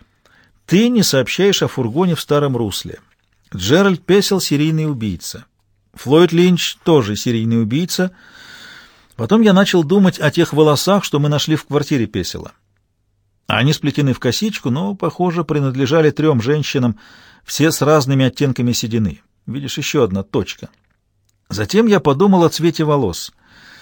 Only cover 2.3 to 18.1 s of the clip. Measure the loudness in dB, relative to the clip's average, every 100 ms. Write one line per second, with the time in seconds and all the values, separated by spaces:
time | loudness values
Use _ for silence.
2.3 | 0 0 -2 -4 -6 -12 -16 _ _ _
3.3 | _ _ -8 2 4 4 0 2 2 2
4.3 | -2 -2 -2 0 -2 -2 -4 -6 -6 -10
5.3 | -16 -20 _ _ _ _ -12 2 4 4
6.3 | 4 4 2 -2 -4 2 2 2 -2 -2
7.3 | -2 0 0 0 -2 -4 -4 -4 -6 -20
8.3 | -20 -20 -20 -20 -20 -20 _ _ -8 0
9.3 | 2 4 4 4 2 2 2 2 2 -2
10.3 | 0 0 4 4 2 2 0 0 -2 0
11.3 | -2 -2 -4 -2 -4 -2 -2 -2 -4 -6
12.3 | -10 -14 _ _ _ _ _ _ _ _
13.3 | _ -4 0 0 0 -2 -2 -2 -2 -2
14.3 | -2 -4 -6 -6 -4 -6 -6 -6 -2 -2
15.3 | -2 -2 -2 -2 -2 0 2 2 2 0
16.3 | 0 0 -2 -2 -2 -2 -2 -10 -20 -20
17.3 | _ -10 0 0 2 2 2 2